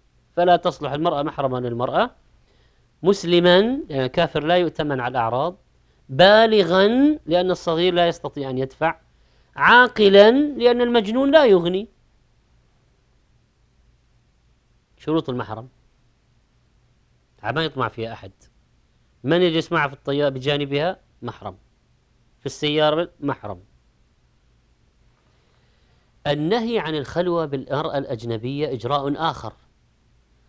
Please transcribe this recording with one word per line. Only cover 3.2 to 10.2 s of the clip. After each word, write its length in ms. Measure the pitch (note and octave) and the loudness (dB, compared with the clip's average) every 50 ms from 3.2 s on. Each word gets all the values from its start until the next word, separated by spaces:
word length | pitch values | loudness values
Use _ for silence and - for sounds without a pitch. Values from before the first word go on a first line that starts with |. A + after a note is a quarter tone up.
| - E3+ F3 F3 E3+ F3+ F3 F#3 G#3 A#3 C4 C#4 E4 - | 0 0 2 4 4 6 6 6 4 2 0 -4 -6 -6
يعني، 200 | D3 C3+ C3 B2+ | -6 -4 -4 -2
كافر 340 | - F3 E3+ D3 - D#3 C#3+ | -2 -2 -2 -2 -2 -4 -2
لا 120 | D#3 F3 | 0 0
يؤتمن 440 | F3+ F3+ D#3 - - D#3 D3 C#3+ B2+ | 0 0 -2 -4 -4 -4 -4 -4 -4
على 120 | A#2+ B2+ | -4 -4
الأعراض. 460 | B2 B2+ A#2 A2+ A#2 B2+ D3 F3 F#3 - _ _ _ _ _ _ _ _ _ - | -4 -2 -2 -2 -2 -2 -4 -4 -6 -10 _ _ _ _ _ _ _ _ _ -6
بالغًا، 1080 | C3+ C3 F3 G3 G#3 A3 A3+ A3 A3 G#3+ F#3 E3 F3 F#3 G3 G#3+ A#3 B3+ C#4 D4+ D4+ D4 - | 0 4 6 6 6 6 6 4 4 2 2 2 2 2 4 4 4 4 2 2 2 0 -2
لأن 260 | D3 D#3+ F3+ F3+ F#3 | -2 -2 0 0 0
الصغير 420 | F3+ - - F3+ D#3+ D#3+ F3 F3+ F3 | -2 -4 -4 -4 -2 0 0 0 2
لا 140 | F3 F3 E3+ | 2 2 0
يستطيع 420 | D#3+ - - C#3+ - D3 C#3 C3+ | 0 -4 -8 -12 -10 -10 -8 -6
أن 80 | B2+ C3 | -6 -6
يدفع. 420 | C3+ C3+ - - D#3 E3 E3 - _ _ _ _ _ _ _ _ _ _ _ | -6 -6 -6 -4 -4 -4 -4 -6 _ _ _ _ _ _ _ _ _ _ _
عاقلًا، 760 | - C#3+ E3+ A3 B3 B3+ A#3+ - - G#3+ G3 G3 G3 | 0 4 6 6 6 6 4 2 2 4 8 8 8